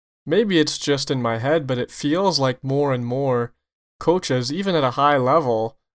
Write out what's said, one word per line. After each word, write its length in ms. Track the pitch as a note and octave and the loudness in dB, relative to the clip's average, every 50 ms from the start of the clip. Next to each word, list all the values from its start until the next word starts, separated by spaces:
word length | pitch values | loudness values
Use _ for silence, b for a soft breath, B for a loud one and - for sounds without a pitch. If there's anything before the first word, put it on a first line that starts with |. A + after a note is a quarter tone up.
| _ _ _ _ _ | _ _ _ _ _
maybe 340 | C3+ D#3 G3 A#3 G#3 F#3 D#3+ | 0 0 2 2 2 4 2
it's 180 | D3+ D3+ - - | 2 2 0 -4
just 320 | - C#3+ C#3+ C3+ C#3 - | -2 -2 0 0 0 -2
in 120 | C#3+ C3 | -2 -2
my 160 | A#2+ A#2 A2+ A2+ | 0 -2 -2 -2
head, 280 | A#2 C3+ D#3 E3 D3 | 0 0 0 0 0
but 120 | C3 B2+ B2 | -2 -4 -4
it 140 | B2 - | -4 -6
feels 460 | - - - D3 D3+ F3 G3 G3 E3 - | -6 -4 -2 -2 0 2 0 0 0 2
like 260 | C3+ C3 B2+ - - | 0 0 -2 -2 -4
more 280 | C3 C3+ C#3+ D3 C#3 C3+ | -2 0 0 0 0 0
and 120 | B2 A#2+ | -2 -2
more 480 | A#2+ B2 C3 C#3 C3+ B2+ A#2+ A#2+ A#2+ - _ _ _ _ _ _ _ _ _ | -4 -4 -2 0 0 0 0 -2 -4 -8 _ _ _ _ _ _ _ _ _
coaches, 520 | - D#3+ E3+ F#3 - - C3+ B2+ B2 B2 | 0 0 0 0 0 0 -2 -2 -2 -2
even 240 | C#3+ F3+ G3+ G3 F3+ | -4 -4 -2 0 0
at 80 | D#3+ C#3 | 0 0
a 80 | B2+ | 0
high 260 | A#2+ C#3 C#3+ D3 D3 C3+ | 0 2 2 4 4 4
level, 600 | B2 B2 C#3+ E3 D#3 B2 A#2 A2 A2 A#2 - _ _ _ _ | 2 2 2 2 2 2 0 0 -2 -4 -6 _ _ _ _